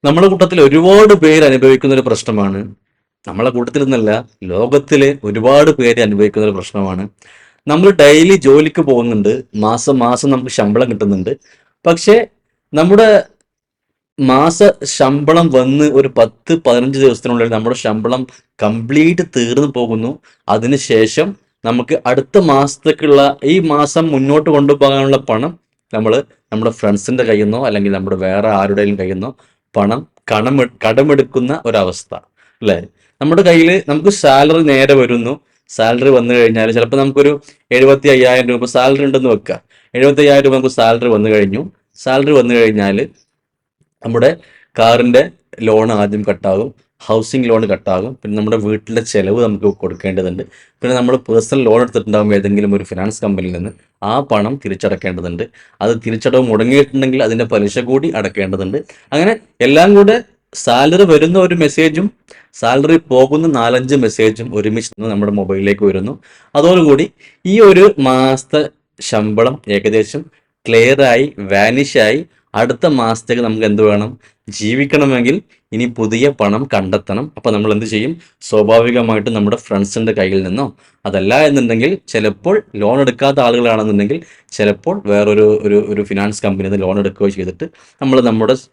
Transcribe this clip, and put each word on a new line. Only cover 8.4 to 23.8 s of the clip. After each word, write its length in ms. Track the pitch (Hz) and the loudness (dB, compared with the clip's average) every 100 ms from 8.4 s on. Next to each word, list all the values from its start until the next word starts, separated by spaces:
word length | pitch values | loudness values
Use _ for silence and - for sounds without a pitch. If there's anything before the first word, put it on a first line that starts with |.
| 131 | 4
ജോലിക്ക് 360 | 143 156 170 143 | 4 4 -2 0
പോകുന്നുണ്ട്, 440 | 123 120 107 101 127 123 107 | 0 0 -2 -2 -4 -6 -4
മാസം 320 | 107 120 - 135 | -2 -2 0 0
മാസം 240 | 120 123 143 | 0 0 0
നമുക്ക് 200 | 131 127 - | -2 -2 -2
ശമ്പളം 300 | 104 110 123 | 0 0 -2
കിട്ടുന്നുണ്ട്. 400 | 104 101 98 92 143 _ _ _ _ 170 | -2 -2 -2 -4 -8 _ _ _ _ -2
പക്ഷേ 280 | 170 - 226 220 _ _ _ _ 147 | 0 2 2 2 _ _ _ _ -2
നമ്മുടെ 300 | 170 202 220 214 - _ _ _ _ _ _ _ _ - 131 | 2 4 4 2 -2 _ _ _ _ _ _ _ _ -4 0
മാസ 300 | 131 160 170 202 - 139 - | 2 0 2 2 2 -10 -2
ശമ്പളം 500 | 135 143 147 165 165 131 | 0 0 0 2 2 2
വന്ന് 300 | 127 139 151 135 | 2 0 2 2
ഒരു 120 | 135 120 | 0 0
പത്ത് 340 | 117 _ - 170 139 | 0 _ -4 -2 2
പതിനഞ്ച് 320 | 120 127 135 | 0 0 2
ദിവസത്തിനുള്ളിൽ 480 | 135 113 123 120 117 110 | 2 2 -4 -2 -2 -2
നമ്മുടെ 200 | 113 123 | -4 -4
ശമ്പളം 400 | 117 107 113 127 127 _ _ _ | -4 -4 -4 -4 -6 _ _ _
കംപ്ലീറ്റ് 600 | 107 113 117 143 160 175 170 127 | -4 -4 -2 0 2 0 -4 -4
തീർന്നു 340 | 117 123 147 127 | -2 0 -2 -2
പോകുന്നു. 320 | 117 110 113 151 _ _ - 110 | -4 -4 -6 -8 _ _ -4 -2
അതിനുശേഷം 720 | 117 139 - 113 110 - - 98 _ _ 117 | 0 -4 0 2 2 0 -4 -6 _ _ -4
നമുക്ക് 280 | 123 123 151 123 | -4 -4 -4 -2
അടുത്ത 280 | 127 135 202 170 | -2 0 0 2
മാസത്തേക്കുള്ള, 680 | 139 143 - 156 151 156 139 139 - 139 | 2 0 -2 -4 -2 2 4 4 0 0
ഈ 40 | 185 160 | 0 0
മാസം 320 | 147 | -2